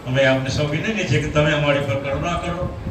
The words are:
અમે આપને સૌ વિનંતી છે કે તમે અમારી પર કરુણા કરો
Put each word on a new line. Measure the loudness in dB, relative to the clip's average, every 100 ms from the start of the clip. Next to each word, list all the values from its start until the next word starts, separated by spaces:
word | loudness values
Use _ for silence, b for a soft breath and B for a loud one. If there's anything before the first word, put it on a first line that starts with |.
અમે | -2 2 4
આપને | 4 0
સૌ | -2 0
વિનંતી | -2 -2 -2
છે | 0 0
કે | 2
તમે | 2 2
અમારી | 2 2 2
પર | 0 -2
કરુણા | -2 -2 -2 -2
કરો | -4 -4 -6 -6 -8